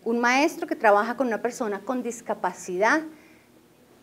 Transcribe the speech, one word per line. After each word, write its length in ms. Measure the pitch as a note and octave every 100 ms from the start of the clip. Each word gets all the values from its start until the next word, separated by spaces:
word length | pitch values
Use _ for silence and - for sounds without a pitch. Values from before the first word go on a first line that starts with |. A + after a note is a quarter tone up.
Un 160 | A3+ A#3
maestro 480 | A#3+ B3+ D#4 - E4
que 80 | D#4
trabaja 420 | G#3+ G3+ A3+ A#3+
con 100 | B3+
una 140 | G#3+
persona 380 | A#3 A#3 A3+ G3
con 240 | - B3+
discapacidad, 1000 | A#3 A3+ - G#3+ F3+ F3+ - F3+ G#3+ D4+ D#4 - - - _ _ _ _ _ _